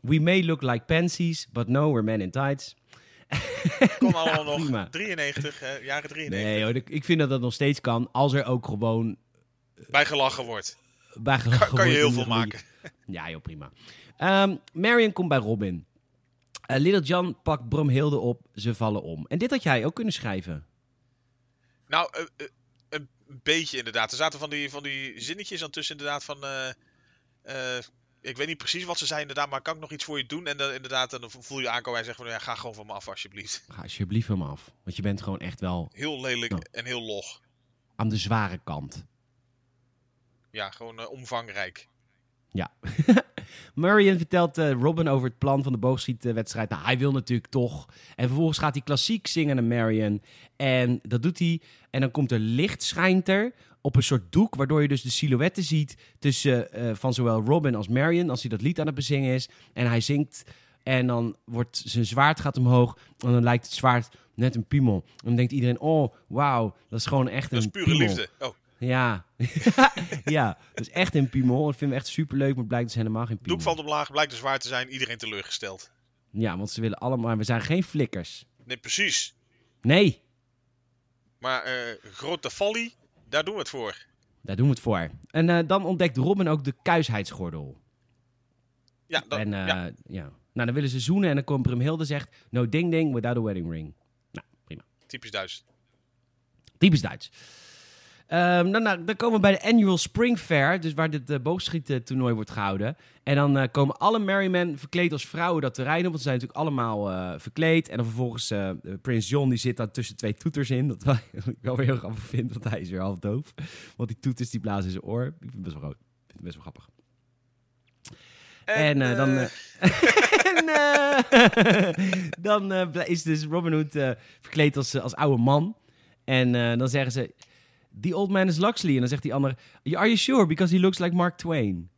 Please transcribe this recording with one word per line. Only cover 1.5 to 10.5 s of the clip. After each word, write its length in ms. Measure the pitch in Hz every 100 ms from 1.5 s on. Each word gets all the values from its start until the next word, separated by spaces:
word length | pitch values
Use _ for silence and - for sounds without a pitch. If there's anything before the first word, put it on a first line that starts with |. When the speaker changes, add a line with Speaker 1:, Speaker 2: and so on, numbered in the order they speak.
Speaker 1:
but 160 | 120 113
no, 240 | 131 151
we're 120 | 127
men 180 | 107 110
in 100 | 92
tights." 440 | 131 139 139 - - _ - _ - _
<laughs> 720 | - - 494 - - 262 -
Speaker 2:
Kon 100 | 247
Speaker 1:
Ja, 60 | 165
Speaker 2:
allemaal 260 | 160 156
nog. 180 | 151 147
Speaker 1:
prima. 260 | 156 120 95
Speaker 2:
Drieënnegentig, 720 | - 208 175 143 143 147 -
hè, 160 | 131 135
jaren 320 | 127 143 147
drieënnegentig. 440 | 147 151 95 110 107
Speaker 1:
Nee 80 |
hoor, 120 | 110 120
ik, 140 | -
ik 140 | 151
vind 160 | - 165
dat 100 | 147
dat 120 | 135
nog 120 | 123
steeds 280 | - 143 143
kan. 280 | - 117 123
Als 220 | 123 143
er 120 | 135 120
ook 200 | 127 117
gewoon 520 | 107 113 113 113 98 _ _ _ _ _ _ -
Speaker 2:
Bij 160 | 143 147
gelachen 400 | 151 131 127
wordt. 320 | 120